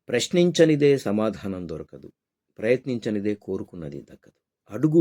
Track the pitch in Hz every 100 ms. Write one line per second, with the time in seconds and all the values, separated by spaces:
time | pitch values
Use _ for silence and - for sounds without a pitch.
0 | - 120 - 175 175 170 160 147 143 139
1 | 107 104 110 98 101 92 85 80 76 67
2 | 69 _ _ _ _ - 107 127 139 120
3 | 117 104 104 104 - 95 104 90 76 71
4 | - - _ _ _ _ _ 104 156 165